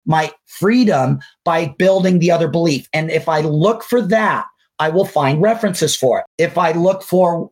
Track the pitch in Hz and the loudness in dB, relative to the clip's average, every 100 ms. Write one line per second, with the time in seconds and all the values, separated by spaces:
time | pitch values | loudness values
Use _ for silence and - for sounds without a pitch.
0 | - 156 156 - _ - 190 247 214 143 | -2 -2 -2 -10 _ -4 0 2 2 2
1 | 131 139 - _ 170 165 160 - 185 190 | 0 -2 -6 _ -2 -2 -4 0 2 2
2 | 185 180 170 165 160 165 170 135 - 156 | 2 2 2 2 0 0 0 -2 -4 -6
3 | 160 160 165 156 156 151 196 226 - 247 | -2 -4 0 -2 0 0 0 0 -2 -2
4 | 180 220 202 143 - _ _ - 156 175 | 0 0 0 -2 -6 _ _ -4 -2 0
5 | 185 151 135 151 208 226 208 - 147 - | 0 0 0 2 0 0 -4 -2 -2 0
6 | 131 101 - - 160 175 170 170 180 190 | 0 0 -4 -4 -2 0 -2 2 0 0
7 | - 185 180 165 - | -2 2 2 0 -6